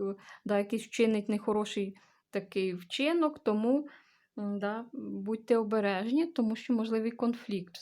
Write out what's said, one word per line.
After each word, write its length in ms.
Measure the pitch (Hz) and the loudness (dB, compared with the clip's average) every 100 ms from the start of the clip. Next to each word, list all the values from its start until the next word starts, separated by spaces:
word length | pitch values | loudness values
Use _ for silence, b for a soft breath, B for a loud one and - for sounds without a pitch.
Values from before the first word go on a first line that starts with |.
е, 140 | 196 196 B B | -6 -6 B B
да, 140 | 202 202 | 0 2
якийсь 260 | 202 226 - | 2 -2 -4
вчинить 420 | - 226 214 208 | 2 4 4 0
нехороший 680 | 208 220 214 208 208 190 b b b _ | -2 0 0 0 -2 -4 b b b _
такий 440 | 202 190 196 190 | -8 -4 -2 -2
вчинок, 640 | 180 - - 285 339 302 302 | -4 -8 -2 2 4 2 0
тому, 500 | - 214 226 285 294 B B B B - | 0 2 4 2 0 B B B B -8
м, 200 | 202 202 | -4 -2
да, 260 | 202 220 247 | -2 -4 -8
будьте 640 | 254 208 196 196 220 226 226 | -10 -8 -6 -4 -6 2 2
обережні, 720 | 214 220 202 190 220 285 330 | 4 2 2 0 0 0 0
тому 300 | 294 226 226 | 0 0 -2
що 160 | - | 0
можливий 380 | 226 220 220 226 | 0 2 0 0
конфлікт 680 | 233 240 233 - 196 180 - | 0 -2 -2 -4 -6 -6 -16